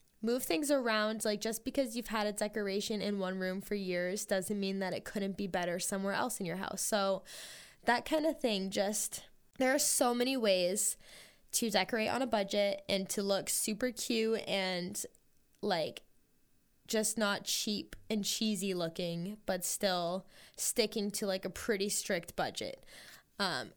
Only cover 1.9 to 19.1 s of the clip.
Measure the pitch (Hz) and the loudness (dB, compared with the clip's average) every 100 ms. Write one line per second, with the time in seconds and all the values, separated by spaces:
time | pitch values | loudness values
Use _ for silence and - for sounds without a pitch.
1.9 | 233 - 220 208 208 208 214 202 196 208 | -2 -2 0 0 0 -2 -2 -2 -2 -2
2.9 | 214 202 202 185 190 185 190 196 208 185 | -2 0 0 -2 -2 -2 -2 -4 -4 -2
3.9 | 175 180 202 - 190 180 208 190 190 185 | -2 0 -2 0 0 0 0 0 0 -2
4.9 | 165 - 214 196 190 202 180 175 180 - | -4 -4 -2 -2 -2 -2 0 0 0 -2
5.9 | 196 196 196 254 - 180 185 - 190 - | -2 0 0 0 -2 -4 -4 -4 -4 0
6.9 | 208 196 190 - - - - - - - | 2 2 0 -4 -14 -14 -16 -20 -4 0
7.9 | 240 240 311 311 320 247 202 190 202 196 | 0 2 2 2 2 0 0 0 0 0
8.9 | 214 - - - - _ - 254 285 - | 0 -2 -6 -14 -20 _ 0 2 4 4
9.9 | - 254 240 247 269 220 185 175 208 - | 4 4 4 2 4 4 6 4 2 0
10.9 | - - - - - - - 226 190 185 | -2 -10 -20 -20 -20 -4 0 2 2 2
11.9 | 226 220 - 262 220 196 208 202 - - | 2 2 0 2 2 2 2 2 0 0
12.9 | 196 190 - 196 190 - - - 208 254 | 0 0 0 2 2 0 0 0 0 -2
13.9 | 220 - 226 220 220 - 190 185 180 180 | -2 0 2 2 0 0 0 0 -2 -4
14.9 | 202 - - _ _ _ _ 208 175 - | -6 -8 -12 _ _ _ _ 0 0 0
15.9 | - - _ _ _ _ _ _ _ - | -6 -16 _ _ _ _ _ _ _ -2
16.9 | 220 214 - 208 202 - - - 208 - | 0 2 2 0 0 0 -2 0 -4 -6
17.9 | - - 220 - - 220 196 196 180 165 | -10 -4 -2 0 0 0 0 0 -2 -2
18.9 | 170 175 | -2 -2